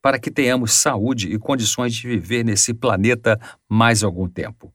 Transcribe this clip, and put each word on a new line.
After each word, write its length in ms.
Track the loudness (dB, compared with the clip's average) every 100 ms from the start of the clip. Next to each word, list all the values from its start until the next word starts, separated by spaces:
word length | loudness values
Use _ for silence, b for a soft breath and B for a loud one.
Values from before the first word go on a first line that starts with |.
para 180 | 0 -2
que 120 | -4
tenhamos 420 | 0 2 2 2
saúde 580 | 2 2 0 -2 -2 -2
e 80 | -4
condições 560 | -2 -2 -2 -2 -4
de 140 | -4 -4
viver 340 | -6 -2 -2
nesse 300 | 0 0 0
planeta 680 | 0 0 2 2 2 2 0 B B _
mais 340 | 2 4 4
algum 240 | 0 -2 -6
tempo. 460 | -6 -10 -12 -20